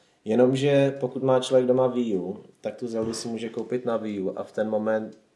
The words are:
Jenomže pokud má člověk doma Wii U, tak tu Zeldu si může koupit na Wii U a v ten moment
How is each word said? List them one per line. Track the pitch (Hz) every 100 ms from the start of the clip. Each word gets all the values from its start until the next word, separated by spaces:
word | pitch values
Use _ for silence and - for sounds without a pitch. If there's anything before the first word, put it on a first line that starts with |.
| _ _
Jenomže | 107 113 127 135 143 139 139 139
pokud | 127 127
má | 131 127
člověk | 127 131 127
doma | 127 127
Wii | 120 117 92
U, | 85 107 - _
tak | 135 -
tu | 120
Zeldu | 113 113
si | 113 117
může | 110 113
koupit | 120 110 123 120
na | 113
Wii | 107 101
U | 92 -
a |
v | -
ten | - 107
moment | 107 107 110 110 - _